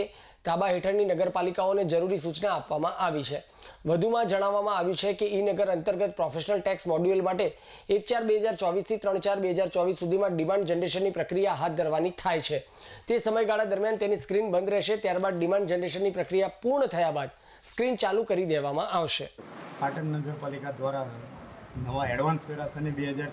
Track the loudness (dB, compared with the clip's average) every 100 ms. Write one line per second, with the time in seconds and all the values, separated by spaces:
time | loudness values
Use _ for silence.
0 | 0 -8 -20 -8 -2 0 2 2 2 2
1 | 2 2 0 0 0 0 2 2 2 2
2 | 2 0 -4 -2 0 -2 -2 -2 -2 0
3 | 0 0 -4 -8 -10 -20 -20 -8 0 2
4 | 2 2 2 2 2 2 2 0 0 0
5 | -2 0 0 2 2 2 2 2 0 0
6 | -2 0 -2 -2 0 0 0 -2 0 2
7 | 4 2 2 0 0 -4 -14 -18 0 0
8 | 2 0 2 2 2 0 0 0 -2 -2
9 | 0 0 0 0 2 2 2 2 2 0
10 | 0 2 2 2 2 2 2 0 0 0
11 | 0 0 -2 0 0 0 0 0 0 2
12 | 0 0 0 0 0 -4 -4 -16 -20 -10
13 | -2 0 2 2 2 2 2 0 0 0
14 | 0 0 0 0 2 2 2 0 2 0
15 | 0 2 0 2 2 2 2 0 0 0
16 | 0 0 0 2 0 0 0 2 2 2
17 | 0 0 -6 -10 -20 -20 -10 -2 0 2
18 | 2 2 2 0 2 0 0 -2 0 0
19 | 0 -2 -6 -12 -18 -16 -14 -4 -4 -2
20 | -2 -2 -4 -6 -8 -6 -8 -4 -4 -2
21 | -6 -10 -14 -16 -18 -18 -14 -10 -6 -2
22 | 0 0 0 0 -4 -8 -8 -6 -4 -4
23 | -4 -4 -6